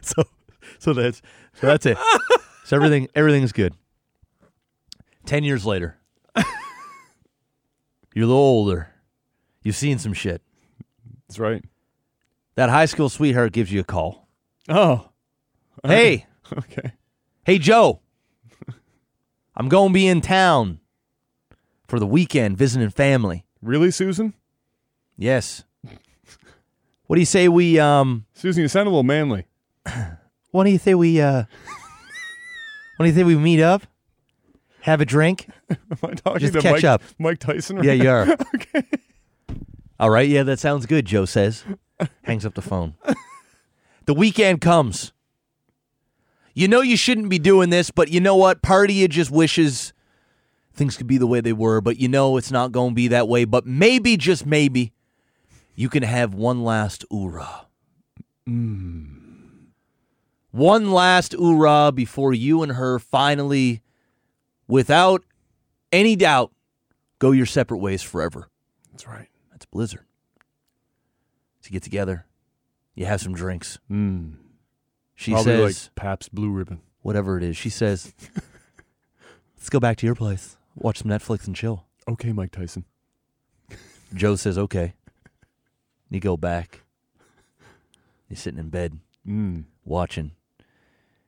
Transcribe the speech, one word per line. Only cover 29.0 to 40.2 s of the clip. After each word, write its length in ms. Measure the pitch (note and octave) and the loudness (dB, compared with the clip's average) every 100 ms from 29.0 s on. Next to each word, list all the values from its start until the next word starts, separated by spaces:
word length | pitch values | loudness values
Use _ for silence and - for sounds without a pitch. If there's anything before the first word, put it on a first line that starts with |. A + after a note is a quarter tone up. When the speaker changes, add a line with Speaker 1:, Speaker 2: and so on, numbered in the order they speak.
Speaker 2:
manly. 420 | B2+ D3+ D3 G2+ - _ _ _ - | 2 2 0 -4 -8 _ _ _ -14
Speaker 1:
<clears throat> 640 | B2 F#2 E2 _ _ _ | -12 -12 -14 _ _ _
"What 140 | F#3 | 0
do 60 | G3 | 2
you 80 | F#3+ | 2
say 160 | - F#3 | 4 4
we, 240 | E3+ E3 | 4 4
uh, 240 | C#3+ C3+ A2 - - - - C6+ G#5+ | 4 2 -2 -10 -20 -20 -20 -20 -20
<laughs> 840 | A5+ A#5+ - - - - - - - | -16 -16 -18 -20 -20 -20 -20 -20 -2
what 80 | |
do 40 | E3 | 2
you 40 | |
say 80 | D#3+ | 4
we 140 | F3 D#3+ | 4 4
meet 240 | D#3 E3 | 4 4
up? 200 | E3 G3+ - _ _ _ _ _ _ _ _ _ | 4 2 -2 _ _ _ _ _ _ _ _ _
Have 200 | - D#3 | 0 0
a 40 | C#3+ | 2
drink?" 420 | C#3 D#3+ F#3+ - - | 2 2 0 -8 -20
Speaker 2:
<laughs> 100 | _ | _
Am 80 | D#3 _ - | -10 _ -10
I 120 | - | -8
talking 260 | - F#3+ F3+ | -6 -4 -2
Speaker 1:
"Just 140 | C#3+ | 0
Speaker 2:
to 60 | E3 | 0
Speaker 1:
catch 100 | D#3 | 2
Speaker 2:
Mike, 120 | D3+ | 4
Speaker 1:
up." 180 | D#3+ A2+ - - | 4 2 -2 -6
Speaker 2:
Mike 220 | D#3+ E3+ | -4 -4
Tyson 420 | - D3 - F#3+ | -6 -6 -6 -2
Speaker 1:
"Yeah, 60 | C#3 | 2
Speaker 2:
right 100 | C3 | 4
Speaker 1:
you 80 | C3 | 4
are." 160 | A#2+ G#2 | 4 2
Speaker 2:
<laughs> 280 | D#4 C#4+ C4 | 0 -2 -8
Okay. 260 | - D4+ - - - _ _ _ - - - - - _ | -4 -6 -4 -8 -10 _ _ _ -16 -16 -16 -20 -20 _
Speaker 1:
"All 100 | A2+ | 2
right, 180 | A2 | 4